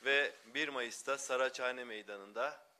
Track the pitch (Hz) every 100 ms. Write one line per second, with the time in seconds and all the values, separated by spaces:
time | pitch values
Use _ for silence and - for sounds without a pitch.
0 | 127 139 135 - 113 131 151 135 117 -
1 | - 135 - 127 131 127 127 127 123 107
2 | 104 101 98 107 139 147 -